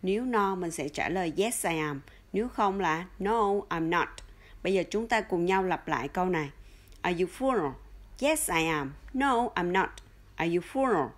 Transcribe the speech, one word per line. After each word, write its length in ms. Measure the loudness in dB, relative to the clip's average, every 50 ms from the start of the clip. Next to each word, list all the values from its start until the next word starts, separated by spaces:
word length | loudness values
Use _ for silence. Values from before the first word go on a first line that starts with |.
| 0
Nếu 220 | 0 0 0 0
no, 300 | 0 2 2 2 2 0
mình 160 | -2 -4 -4
sẽ 180 | -4 -4 -6 -6
trả 200 | -4 -4 -2 -2
lời, 240 | 0 -2 -2 -2 0
"Yes, 300 | 0 0 0 0 -2 -2
I 120 | -2 0 0
am." 220 | -2 -2 -4 -6 -10 -14 -20 -20 -20 -6 -4
Nếu 160 | -4 -4 -4
không 320 | 0 0 0 2 2 2
là, 260 | 2 0 0 0 -2 -8 -8 -4
"No, 340 | -2 0 2 4 4 4 2 0 -2 -2
I'm 200 | -4 -2 0 2
not." 200 | 2 2 2 0 -4 -16 -18 -20 -20 -20 -20 -20 -20 -8 -2
Bây 120 | 0 0
giờ 80 | 0 0 0
chúng 180 | -2 -4 -2 0
ta 120 | 0 0
cùng 260 | 0 0 -2 0 2
nhau 160 | 2 2 2 2
lặp 260 | 0 -2 -2 -2 -4
lại 200 | -4 -2 -2 -4
câu 180 | -2 -2 0
này. 240 | 0 0 0 -2 -4 -8 -14 -20 -20 -20 -20 -20 -20 -20 -6 -4
Are 140 | -2 0 0 -2
you 60 | -2 -2 -2
full? 340 | 0 2 2 2 0 -2 -4 -6 -16 -20 -20 -20 -20 -20 -8 -2
Yes, 300 | 2 2 2 2 0 0
I 160 | 2 2 2
am. 260 | 2 2 0 -2 -4 -8 -12 -18 -8 -2
No, 340 | 0 2 2 4 2 2 0 0
I'm 180 | 0 0 2 2
not. 180 | 2 2 0 -2 -10 -20 -20 -20 -20 -20 -20 -6
Are 200 | -4 -2 0 0
you 60 | 0 -2 -2 -2
full? 360 | 0 2 4 4 2 2 0 -4